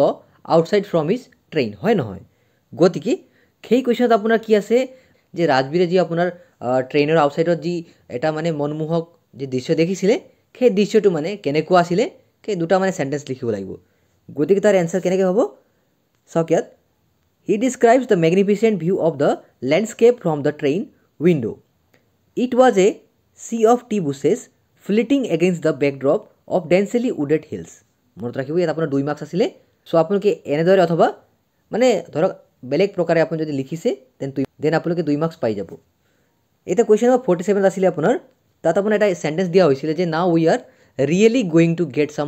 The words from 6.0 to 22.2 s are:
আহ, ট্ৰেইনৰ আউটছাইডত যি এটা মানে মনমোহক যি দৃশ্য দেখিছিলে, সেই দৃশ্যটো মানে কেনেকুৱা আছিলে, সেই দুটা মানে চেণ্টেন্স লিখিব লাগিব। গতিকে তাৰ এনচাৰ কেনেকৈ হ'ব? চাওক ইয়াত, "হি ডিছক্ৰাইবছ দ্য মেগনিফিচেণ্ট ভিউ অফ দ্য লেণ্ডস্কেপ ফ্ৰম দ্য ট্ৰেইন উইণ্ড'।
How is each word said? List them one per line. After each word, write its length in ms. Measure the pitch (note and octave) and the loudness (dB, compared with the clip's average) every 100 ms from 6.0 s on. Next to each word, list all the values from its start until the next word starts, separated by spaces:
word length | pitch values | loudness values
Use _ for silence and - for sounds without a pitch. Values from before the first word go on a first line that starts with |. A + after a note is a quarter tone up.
| E3 E3+ F3 F3 _ - | 0 -2 -4 -6 _ -10
আহ, 200 | A#2 C3 | -2 -2
ট্ৰেইনৰ 360 | B2+ D3 D3 E3 | 0 0 2 2
আউটছাইডত 400 | C#3+ - E3 E3 | 2 0 0 -2
যি 240 | E3 F3 E3+ _ - | -4 -8 -10 _ -12
এটা 220 | - D#3+ | -6 -4
মানে 200 | D#3 E3+ | -4 -4
মনমোহক 520 | D3+ D3 D#3 D#3 E3+ E3 _ _ - | -4 -4 -6 -4 -4 -4 _ _ -14
যি 100 | C3+ | -8
দৃশ্য 300 | B2+ B2+ D#3 | -6 -2 0
দেখিছিলে, 400 | E3 F#3 F#3 D4 - _ _ - | 0 0 0 0 -4 _ _ 0
সেই 100 | B3 | 2
দৃশ্যটো 400 | F#3+ G3 A3 G3 | 2 0 2 2
মানে 200 | D#3+ E3 G#3 | 0 -4 -6
কেনেকুৱা 440 | C#3+ D3+ D#3 F3+ | -4 -4 2 2
আছিলে, 300 | E3+ F3+ D#4+ - _ _ - | 2 0 -4 -6 _ _ -8
সেই 100 | F#3 | -4
দুটা 240 | E3 F#3+ | 0 0
মানে 120 | F#3+ | 0
চেণ্টেন্স 320 | F3+ C#3 C#3+ C3 | -4 -4 -6 -8
লিখিব 200 | B2 A#2 | -8 -6
লাগিব। 220 | G2+ F#2+ F#2 _ _ _ _ - | -6 -8 -14 _ _ _ _ -12
গতিকে 280 | - D3+ G3 | -4 0 2
তাৰ 140 | G#3 G3 | 4 2
এনচাৰ 260 | E3 F#3+ | 2 -2
কেনেকৈ 220 | F3+ F#3+ | -2 0
হ'ব? 160 | F#3 G3 G4+ - _ _ _ _ _ _ _ | 0 0 -2 -4 _ _ _ _ _ _ _
চাওক 200 | E3 E3 | -4 0
ইয়াত, 140 | E3+ - _ _ _ _ _ _ _ - | 0 -2 _ _ _ _ _ _ _ -4
"হি 80 | G#3 | -2
ডিছক্ৰাইবছ 480 | B3+ - A#3 C4 B3 | -2 2 4 4 2
দ্য 80 | F#3+ | 2
মেগনিফিচেণ্ট 600 | D#3+ F#3+ G3 G3+ A3+ G3 | 2 2 2 2 0 0
ভিউ 160 | D#3+ G3 | -2 0
অফ 160 | D#3+ C#3 | -2 0
দ্য 140 | D#3+ - - _ | -2 -2 -8 _
লেণ্ডস্কেপ 500 | C3+ F#3+ A3 - A#3 A#3+ | -2 0 -2 2 2 4
ফ্ৰম 180 | E3+ D3+ | 0 -2
দ্য 100 | C#3+ | -2
ট্ৰেইন 300 | C#3+ C#3+ E3+ D4+ _ _ - | -2 -2 -2 -4 _ _ -2
উইণ্ড'। 280 | E3+ D3+ G#2+ - _ _ _ _ _ _ | 2 2 -2 -8 _ _ _ _ _ _